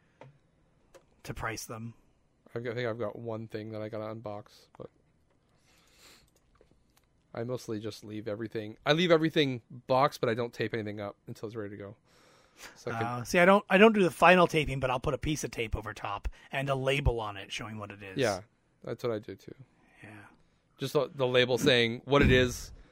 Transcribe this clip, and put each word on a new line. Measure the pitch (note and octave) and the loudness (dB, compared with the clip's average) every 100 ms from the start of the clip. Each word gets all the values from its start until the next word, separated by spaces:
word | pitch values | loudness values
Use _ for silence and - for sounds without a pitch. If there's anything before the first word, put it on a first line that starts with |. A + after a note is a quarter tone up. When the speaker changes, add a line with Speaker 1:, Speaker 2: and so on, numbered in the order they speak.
| _ _ - _ _ _ _ _ _ - _ _ | _ _ -20 _ _ _ _ _ _ -20 _ _
Speaker 1:
to | - | -14
price | B2 A#2 G#2+ - | -8 -8 -8 -12
them. | A2+ A#2 - _ _ _ _ _ | -14 -14 -16 _ _ _ _ _
Speaker 2:
I've | B2 A#2+ | -10 -8
got, | |
I | A#2 | -6
think | A#2+ | -6
I've | A#2 | -4
got | G#2 - | -6 -6
one | A#2 A2 A2+ | -10 -10 -10
thing | A2 A2 | -10 -10
that | A2 | -10
I | A2 | -10
gotta | A2 G#2+ | -10 -10
unbox, | A2+ G#2+ G#2 - _ _ - | -10 -10 -12 -14 _ _ -20
but | - _ _ _ _ _ _ _ _ _ _ _ - - _ _ _ _ _ _ _ _ _ _ _ | -20 _ _ _ _ _ _ _ _ _ _ _ -20 -20 _ _ _ _ _ _ _ _ _ _ _
I | A#2+ | -10
mostly | A#2 B2 - G#2+ | -8 -8 -8 -8
just | G#2+ - | -8 -12
leave | G#2+ G#2+ A2 | -14 -12 -8
everything. | G#2 A2+ A2+ G#2+ A2+ C#3 | -8 -8 -8 -10 -6 0
I | |
leave | D#3 F3+ | 2 4
everything | D#3+ D#3+ E3 C#3 B2 - B2 - | 4 4 2 0 -2 -10 -18 0
boxed, | C3 D3 - | 2 2 2
but | B2 | -2
I | |
don't | A2+ A#2+ | -2 -4
tape | - A2 | -4 -4
anything | A2+ G#2 G#2 | -4 -6 -8
up | G2+ - - | -10 -12 -18
until | A#2+ G#2+ | -14 -12
it's | A2+ | -10
ready | G2+ | -12
to | G#2 | -12
go. | G2+ G#2+ _ _ _ _ _ _ - - | -16 -18 _ _ _ _ _ _ -20 -14
So | B2 | -8
I | A2+ | -6
can | A#2 | -6
Speaker 1:
Uh, | B2 | -6
see, | A2+ F3+ | 0 4
I | F3 | 6
don't, | G3+ - | 6 4
I | F#3 | 6
don't | A3 | 8
do | G#3 | 6
the | E3+ | 2
final | - E3+ F#3 E3+ | 6 8 8 6
taping, | D#3+ C3 C3+ | 2 -2 -2
but | C3 | -2
I'll | B2+ | -2
put | - | -4
a | B2+ | -4
piece | D3+ D3+ | -4 -4
of | B2+ | -6
tape | - A2+ A2+ | -6 -6 -6
over | G#2+ | -8
top | G#2 G#2+ G2+ - - - | -10 -8 -8 -8 -12 -10
and | C#3 C#3 | -6 -2
a | C3+ | -2
label | C3+ C#3 C3 A#2 | 0 0 0 0
on | G#2+ G2 | -6 -10
it | G2+ | -12
showing | - A2 A2 | -12 -10 -10
what | G2+ | -12
it | G2+ | -14
is. | G2 F#2+ | -10 -2
Speaker 2:
Yeah, | A#2 F#2 - _ _ _ | -2 -2 -8 _ _ _
that's | - A#2 | -14 -8
what | B2 | -6
I | A2 | -6
do | G2 G2 | -8 -16
too. | - - - _ _ _ | -18 -20 -20 _ _ _
Speaker 1:
Yeah. | G#2 G#2 G2+ _ _ _ _ _ | -20 -20 -20 _ _ _ _ _
Speaker 2:
Just | C3+ | -2
the, | D3+ C3 | -2 -2
the | C#3 B2+ | -2 2
label | B2+ B2 A#2+ | 4 4 4
saying | D3 B2 A#2 B2 - | 4 4 4 -2 2
what | C#3+ | 4
it | C3+ | 6
is, | B2+ B2 - - - - | 6 4 -2 -12 -18 -20